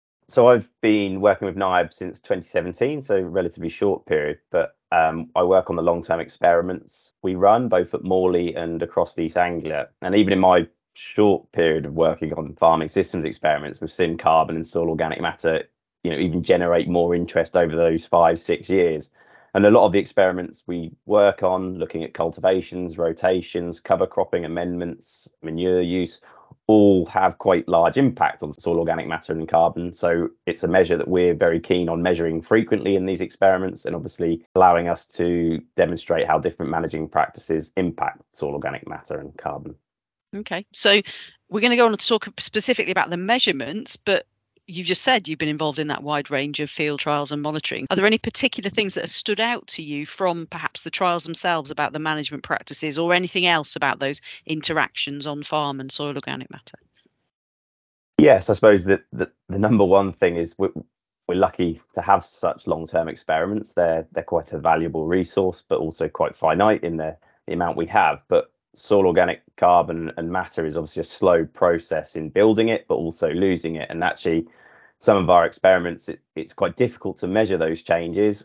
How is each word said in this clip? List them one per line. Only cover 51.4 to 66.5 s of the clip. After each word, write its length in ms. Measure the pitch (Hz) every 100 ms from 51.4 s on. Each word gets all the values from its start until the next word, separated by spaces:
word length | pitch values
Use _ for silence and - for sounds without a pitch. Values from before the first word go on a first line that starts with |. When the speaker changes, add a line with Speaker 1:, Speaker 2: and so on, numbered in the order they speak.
| 180 165 139
Speaker 2:
about 200 | 151 147
the 80 | 151
management 440 | 156 156 139 143
practices 540 | - 151 - 143 156 147
or 160 | 170
anything 340 | 175 180 190 175
else 280 | 165 147 -
about 240 | 143 -
those 220 | 135 143 - - -
interactions 840 | 156 - 156 139 - - 143 143
on 160 | 143
farm 380 | 147 151 147 139
and 100 | 135
soil 240 | - 147 143
organic 340 | - 135 -
matter? 260 | - - - _ _ _ _ _ _ _ _ _ _ _ _ _ -
Speaker 1:
Yes, 320 | 151 104 -
I 40 |
suppose 320 | 101 110 101 90
that 180 | 98 -
the, 180 | - 90 _ -
the 100 | 95
number 240 | 107 113
one 300 | 95 98 98
thing 240 | 90 92 87
is 180 | 85 -
we're, 120 | 95 - - _ _ _ -
we're 80 | 90
lucky 460 | 92 - 90 80 _ -
to 60 |
have 220 | 90 98
such 420 | - - 87 - -
long-term 440 | 80 80 87 82
experiments. 640 | - - 78 90 107 107
They're, 340 | - 85 82 80
they're 100 | -
quite 300 | 82 85 78
a 60 | 85
valuable 460 | 78 80 82 80 78
resource, 580 | 92 87 - 95 85 -
but 120 | 82
also 280 | 80 - 80
quite 280 | - 76 -
finite 480 | 82